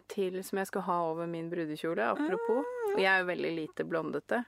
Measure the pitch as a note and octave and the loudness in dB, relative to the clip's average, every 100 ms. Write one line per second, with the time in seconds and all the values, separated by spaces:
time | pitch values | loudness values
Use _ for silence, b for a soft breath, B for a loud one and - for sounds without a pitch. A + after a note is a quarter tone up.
0 | - - F#3 F#3 F#3+ F#3+ F#3+ G3+ F#3 F3 | -2 -2 -2 -2 -4 -2 -2 -2 0 2
1 | E3+ D#3+ E3+ E3+ E3 F3 D#3+ D3+ E3 E3+ | 2 0 -2 -4 -4 -4 -4 -2 -2 2
2 | A#3 G3+ D4+ - - A#3+ C#4+ B4 A4 G4 | 2 2 0 0 2 0 0 -2 0 2
3 | F#3+ F#3+ F3+ E3+ D3+ E3 D3+ - D#3+ E3 | 6 6 4 0 -2 -2 -4 -4 -2 -2
4 | D#3 C#3+ - A3+ | -2 -4 -2 -2